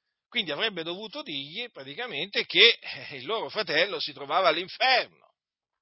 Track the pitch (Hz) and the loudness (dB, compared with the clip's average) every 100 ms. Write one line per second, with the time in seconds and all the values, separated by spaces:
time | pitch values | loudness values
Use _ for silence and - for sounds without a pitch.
0 | _ _ _ 240 170 147 220 180 160 180 | _ _ _ -6 -4 -2 -2 -4 -8 -8
1 | 180 285 285 139 139 185 247 151 135 147 | -10 -12 -10 -10 -10 -10 -12 -12 -14 -10
2 | 247 143 190 240 - 165 220 - - 143 | -8 -6 -4 -4 2 8 8 8 -4 -14
3 | 120 139 135 220 147 208 196 151 196 160 | -12 -12 -6 -6 -4 -4 0 2 2 0
4 | 156 139 139 170 180 156 180 - 254 247 | -6 -8 -2 2 4 2 -2 0 2 2
5 | 127 73 _ _ _ _ _ _ | 0 _ _ _ _ _ _ _